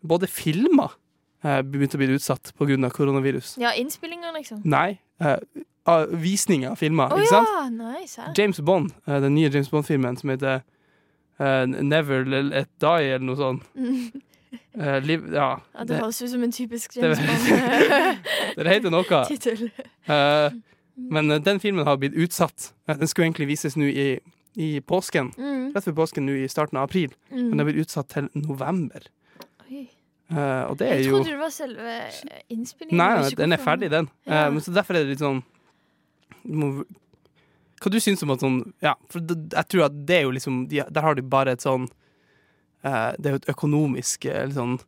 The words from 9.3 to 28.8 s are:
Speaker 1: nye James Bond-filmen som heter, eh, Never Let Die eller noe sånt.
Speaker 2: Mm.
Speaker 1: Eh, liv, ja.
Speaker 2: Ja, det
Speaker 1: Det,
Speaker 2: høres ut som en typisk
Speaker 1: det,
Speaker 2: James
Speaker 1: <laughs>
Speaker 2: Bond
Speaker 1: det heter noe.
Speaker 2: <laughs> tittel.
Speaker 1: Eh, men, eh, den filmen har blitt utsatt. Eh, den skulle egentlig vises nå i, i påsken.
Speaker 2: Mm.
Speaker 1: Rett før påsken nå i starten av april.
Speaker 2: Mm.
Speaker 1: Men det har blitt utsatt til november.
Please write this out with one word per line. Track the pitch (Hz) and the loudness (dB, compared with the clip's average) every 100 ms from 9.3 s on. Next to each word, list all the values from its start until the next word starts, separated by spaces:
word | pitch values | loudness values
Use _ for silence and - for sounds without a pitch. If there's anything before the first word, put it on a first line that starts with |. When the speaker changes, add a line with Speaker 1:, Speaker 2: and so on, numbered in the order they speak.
Speaker 1:
nye | 147 156 | 4 4
James | 143 135 | 2 0
Bond-filmen | 151 143 147 123 123 | -2 0 0 0 -4
som | 147 | -4
heter, | 131 135 131 - _ _ _ _ _ _ _ | -2 -2 -2 -6 _ _ _ _ _ _ _
eh, | 139 135 127 | 0 2 2
Never | - 143 151 147 135 | 0 2 2 2 0
Let | 131 135 139 139 147 _ | 0 0 0 -2 -4 _
Die | 151 170 139 | 2 4 2
eller | 131 | 0
noe | 131 131 | -2 -2
sånt. | 135 127 - - | -2 -2 -8 -8
Speaker 2:
Mm. | 254 262 240 269 _ _ _ 247 _ 233 | -4 -4 -6 -12 _ _ _ -20 _ -6
Speaker 1:
Eh, | 147 139 | -2 -2
liv, | 139 160 - | 0 -2 -2
ja. | 160 135 131 - | 0 0 -2 -10
Speaker 2:
Ja, | - | -12
det | 233 | -4
Speaker 1:
Det, | - | -4
Speaker 2:
høres | 226 226 | -2 -6
ut | 247 | -6
som | 247 | -4
en | 240 | -4
typisk | 233 247 233 - | -4 -8 -8 -10
Speaker 1:
det, | 247 | -2
Speaker 2:
James | 165 156 | 0 2
Speaker 1:
<laughs> | 151 156 240 | 0 0 4
Speaker 2:
Bond | - - 233 - 285 370 254 - - - - | 4 4 4 6 6 2 0 -4 -4 -4 -2
Speaker 1:
det | 156 | 2
heter | 196 220 | 4 4
noe. | 165 185 165 127 | 0 4 2 2
Speaker 2:
<laughs> | |
tittel. | 294 247 220 233 - - _ - | -2 -2 -4 -6 -8 -20 _ 0
Speaker 1:
Eh, | 147 143 151 147 120 - _ _ - | 2 4 4 2 -2 -18 _ _ -14
men, | 254 156 151 | -4 0 2
eh, | 151 | 2
den | 151 202 | 2 0
filmen | 208 190 | 0 0
har | 147 139 | 2 2
blitt | 139 | 0
utsatt. | 156 175 - 165 - - _ - | 0 -2 0 -2 -2 -18 _ -6
Eh, | |
den | 147 156 | -2 -2
skulle | - 165 | 2 0
egentlig | 160 143 | 0 -2
vises | 147 151 147 | -2 -4 0
nå | 143 | 0
i, | 139 139 131 _ _ _ - | 0 -2 -2 _ _ _ -6
i | 160 147 | -4 -4
påsken. | - 180 - 165 127 | 0 -2 0 -2 -2
Speaker 2:
Mm. | - 277 269 262 | -6 -6 -4 -4
Speaker 1:
Rett | 294 | -4
før | - 156 | -4 0
påsken | 160 - | -2 0
nå | 139 139 | -2 -2
i | 131 | -4
starten | - 151 135 | -2 -2 -2
av | 139 | -2
april. | 185 147 _ _ | 0 -2 _ _
Speaker 2:
Mm. | 262 240 | -4 0
Speaker 1:
Men | 180 | 2
det | 147 | 0
har | |
blitt | 151 156 | 0 -2
utsatt | - 135 | -4 -6
til | - 147 | -6 -6
november. | 147 151 135 131 185 | -6 -6 -6 -4 -2